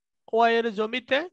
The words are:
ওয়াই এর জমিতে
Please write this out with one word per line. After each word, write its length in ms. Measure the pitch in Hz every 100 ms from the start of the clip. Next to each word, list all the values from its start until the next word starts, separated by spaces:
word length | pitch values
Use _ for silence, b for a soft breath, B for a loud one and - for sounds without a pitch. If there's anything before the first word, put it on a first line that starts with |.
| _ _ _
ওয়াই 180 | 220 233 233
এর 100 | 233 202
জমিতে 420 | 220 247 247 269 349